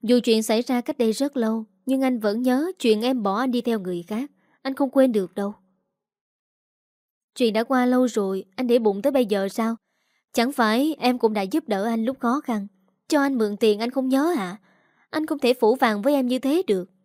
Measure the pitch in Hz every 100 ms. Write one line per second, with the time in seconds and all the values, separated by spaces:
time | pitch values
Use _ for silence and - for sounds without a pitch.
0 | 220 247 233 220 220 220 247 247 240 302
1 | 226 214 277 269 220 226 220 _ - 262
2 | 262 247 214 214 254 254 330 370 240 214
3 | 240 262 202 196 262 240 240 226 180 175
4 | 170 214 285 _ _ _ 269 269 285 269
5 | 262 220 180 - 202 208 _ _ _ _
6 | _ _ _ _ _ _ _ _ _ _
7 | _ _ _ - 240 214 233 262 247 254
8 | 254 233 196 190 - - 254 233 220 196
9 | 262 269 233 202 196 - 226 226 _ _
10 | _ _ _ - 240 277 226 226 294 302
11 | 247 247 226 214 196 294 320 202 214 226
12 | 220 269 240 269 294 220 202 _ _ _
13 | _ 311 277 269 214 208 220 208 233 262
14 | 262 269 302 349 185 196 _ _ _ _
15 | _ 311 311 285 240 254 214 262 247 208
16 | 220 285 247 254 262 320 381 190 190 _